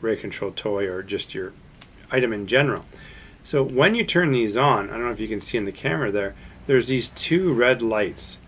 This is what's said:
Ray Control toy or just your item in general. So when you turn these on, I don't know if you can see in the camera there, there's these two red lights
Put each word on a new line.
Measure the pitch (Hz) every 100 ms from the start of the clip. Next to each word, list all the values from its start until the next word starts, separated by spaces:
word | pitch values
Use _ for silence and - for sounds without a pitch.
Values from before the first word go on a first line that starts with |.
Ray | 113 104
Control | 101 92 101
toy | 90 110 101 98
or | 92
just | 98 98 -
your | - 95 - - - - - -
item | 135 123
in | 107 98
general. | 120 143 95 - - - - - -
So | - 147
when | 135 131 160
you | 226
turn | 185 170 175
these | 131 110 104
on, | 139 117 98
I |
don't | 110 120
know |
if | 107
you | 110
can | 107
see | - 120
in |
the | 101
camera | 95 139 160 120
there, | 101 98 - - - -
there's | 135 117
these | 131 113
two | - - 170 185
red | 123 123 123
lights | 113 110 98 - - -